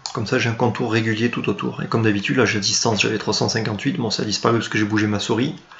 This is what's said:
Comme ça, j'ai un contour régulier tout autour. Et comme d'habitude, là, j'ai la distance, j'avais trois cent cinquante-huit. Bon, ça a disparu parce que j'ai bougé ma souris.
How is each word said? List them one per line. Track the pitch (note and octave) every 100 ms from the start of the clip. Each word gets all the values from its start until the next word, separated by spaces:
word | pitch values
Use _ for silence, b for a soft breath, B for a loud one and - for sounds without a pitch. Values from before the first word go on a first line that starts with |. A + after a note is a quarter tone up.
| -
Comme | - G#2
ça, | B2+
j'ai | A#2
un |
contour | A2 A#2+ - B2
régulier | A2+ A2+ A2 A#2
tout | - B2
autour. | G2+ B2 -
Et | -
comme | A#2
d'habitude, | A2+ G2+ - C3+
là, |
j'ai | A2+
la | G#2+
distance, | G2 - A#2+ G#2
j'avais | A2 G#2+
trois | -
cent | G#2 G#2+
cinquante-huit. | A2+ G#2+ G2+ C#3 B2+
Bon, | A#2
ça | -
a | G#2+
disparu | G2 A#2+ A#2
parce | G#2+
que | G#2+
j'ai |
bougé | G#2 G#2+ G#2+
ma | G#2
souris. | - A2+ C#3+ - -